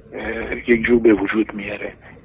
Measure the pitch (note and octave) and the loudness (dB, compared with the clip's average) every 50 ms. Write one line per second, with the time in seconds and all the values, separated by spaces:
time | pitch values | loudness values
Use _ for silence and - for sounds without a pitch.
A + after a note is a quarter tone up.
0 | _ - A2 G#2+ G#2+ A2 A2+ A2+ A2 A2+ - - - B2 A#2 A2+ A2+ A#2 A#2+ A#2 | _ -16 -12 -10 -8 -8 -8 -8 -6 -8 -8 -6 2 2 2 2 4 2 2 4
1 | A2+ A2+ G#2+ F#2+ G2 G2 G#2+ A2 G#2 - - G#2 G2+ G#2 G#2 G2+ - G2+ - - | 6 6 4 4 2 -2 0 -2 -2 -2 -4 -10 -10 -10 -10 -10 -10 -12 -12 -14
2 | - - - - | -20 -20 -20 -10